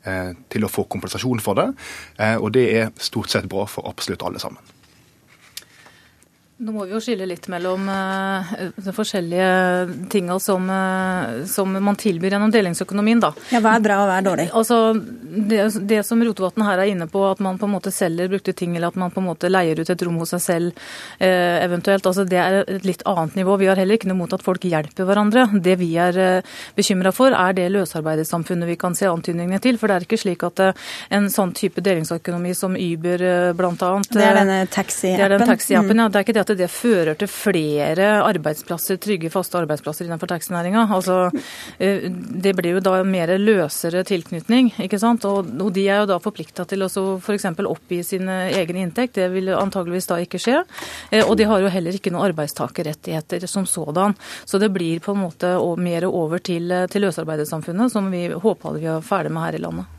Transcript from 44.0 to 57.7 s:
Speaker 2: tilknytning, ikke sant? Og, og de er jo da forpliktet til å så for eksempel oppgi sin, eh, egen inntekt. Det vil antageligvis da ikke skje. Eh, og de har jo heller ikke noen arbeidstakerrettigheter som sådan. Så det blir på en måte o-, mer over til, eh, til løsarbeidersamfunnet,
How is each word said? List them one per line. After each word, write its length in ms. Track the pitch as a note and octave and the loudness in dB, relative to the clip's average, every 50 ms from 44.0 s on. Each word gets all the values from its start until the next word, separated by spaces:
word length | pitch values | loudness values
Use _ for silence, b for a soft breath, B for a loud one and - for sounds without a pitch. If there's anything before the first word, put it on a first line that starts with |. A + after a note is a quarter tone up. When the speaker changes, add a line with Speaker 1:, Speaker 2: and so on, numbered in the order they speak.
| F#3 | 0
Speaker 2:
tilknytning, 640 | - G3+ F3 E3 - F3+ E3 C#3+ - A3+ B3+ C4 A#3 - | 0 -2 -4 -4 -6 -10 -10 -2 2 4 4 4 4 2
ikke 220 | - F3+ F#3+ G#3 G3 | -2 -4 -4 -2 2
sant? 260 | A3 A#3 A#3+ A3 - | 2 2 2 2 0
Og, 220 | G3 G3+ G3 F#3+ E3 A2 D3 | 0 0 0 -2 -4 -4 -4
og 140 | F#3 G#3+ F3 | -2 -2 0
de 140 | G3 G3 | 2 2
er 140 | G3 G3 G3+ | 2 4 2
jo 40 | G#3 | 2
da 140 | G3 F#3+ E3+ | 2 0 0
forpliktet 480 | - G#3+ - - D#3+ - _ - F3+ | -2 -6 -6 -6 -14 -10 _ -8 -6
til 120 | - G3 G3 | -4 -4 -4
å 100 | F#3+ F#3 | -4 -2
så 280 | - G3 F#3+ F#3+ F#3+ F#3 | -2 -2 -2 -2 -4 -4
for 140 | F#3 - G#3 | -4 -4 -4
eksempel 320 | G3 - F#3+ E3 D#3+ G3+ | -2 -2 -4 -4 -2 -4
oppgi 380 | - E3 - _ - F3+ F3 F3 | -4 -4 -6 _ -6 -6 -6 -4
sin, 240 | - G3 F#3 F#3 F#3+ | -4 -4 -4 -2 -2
eh, 220 | F#3 F#3 F#3 F#3+ - G3 | -2 -2 -2 -2 0 0
egen 160 | F3 E3 F3 | -2 -2 -2
inntekt. 380 | F#3 F#3+ F3 D#3 A#3 B3+ B3 - | -4 -4 -2 -2 -2 -2 -2 0
Det 180 | G3 F#3 F3+ | -2 -2 0
vil 140 | F#3 F#3+ F#3+ | -2 -2 -2
antageligvis 580 | F#3+ F#3 - G3+ G3 - G3 F3 E3+ F3 F#3 F3+ | 0 0 0 0 0 -2 -4 -4 -2 -4 -4 -2
da 100 | - F#3 | -2 -2
ikke 200 | E3+ F3 - - | -4 -2 -6 -6
skje. 260 | F3+ - A#3 B3+ D#4 F#4 B B B B B B B B B | -4 0 2 2 2 0 B B B B B B B B B
Eh, 120 | - G#3+ - | 4 4 4
og 140 | - A3+ | 4 4
de 80 | F#3+ A3 | 4 4
har 140 | G#3 A3 F#3+ | 4 4 4
jo 100 | F#3+ G3 | 4 2
heller 220 | F3+ F#3+ E3+ E3+ F#3+ | 0 0 -2 -2 -4
ikke 180 | G3 - F#3+ | -4 -4 -4
noen 200 | E3+ E3+ G3 G3 E3 | -2 0 0 0 0
arbeidstakerrettigheter 1120 | D#3 D3 D3 - - C#3 B2+ - - E3 D#3 D#3 _ - F3 E3 D#3+ D3+ _ F3+ F3 F#3 | -2 -4 -6 -4 -6 -6 -6 -4 -6 -6 -6 -8 _ -8 -6 -6 -6 -6 _ -8 -6 -6
som 180 | F3 - G3 F#3+ | -4 -4 -4 -2
sådan. 480 | - - F3+ D#3 D3 D3+ F3 F#3+ G#3 G3 B B B B B B | -2 -4 -4 -4 -2 0 2 2 2 0 B B B B B B
Så 140 | - - F#3+ | -2 0 2
det 120 | G#3 A3 F#3+ | 2 2 2
blir 260 | F#3+ E3+ E3 E3 E3 | 0 -2 -2 -2 -2
på 160 | - - G3+ | -2 -4 -2
en 80 | G3+ F#3+ | -2 -2
måte 340 | E3 - _ - F3+ F3+ | -4 -4 _ -2 0 2
o-, 180 | F3+ C3+ F3 E3+ | 2 0 0 0
mer 260 | E3+ F3+ F3 E3+ E3 E3+ | -2 -2 -2 0 0 0
over 320 | F3+ - F3+ D#3+ D3+ E3 E3 | 0 0 -2 -2 -2 -2 -4
til, 320 | _ - F3 E3+ E3+ F3 | _ -4 -4 -4 -2 -2
eh, 140 | F3+ F3+ F#3 | 0 0 0
til 140 | F3+ - G3+ G3+ | 0 0 0 0
løsarbeidersamfunnet, 840 | F#3+ E3 - E3 D#3 D#3 D3+ D3+ D3+ E3 D#3+ D3 - | 0 -2 -4 -6 -4 -4 -4 -4 -4 -6 -8 -6 -6